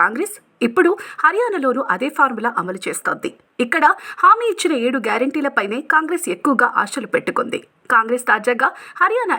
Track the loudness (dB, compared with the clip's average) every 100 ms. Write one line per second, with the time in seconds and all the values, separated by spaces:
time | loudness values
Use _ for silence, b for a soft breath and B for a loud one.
0 | 0 0 -6 -8 _ _ 0 2 2 2
1 | B -2 0 2 0 0 0 0 -2 -2
2 | -2 2 0 0 -4 -2 -4 -6 -8 -6
3 | -4 -4 -6 -12 _ -4 -2 2 2 2
4 | B 2 4 4 2 -2 -2 0 0 0
5 | -2 -2 -2 -2 -2 -2 -4 -4 0 0
6 | 0 -4 -4 -2 0 2 2 0 -2 -6
7 | -4 -4 -2 -4 -4 -6 -10 _ 0 0
8 | 2 -2 2 2 2 0 0 B B -2
9 | 0 0 0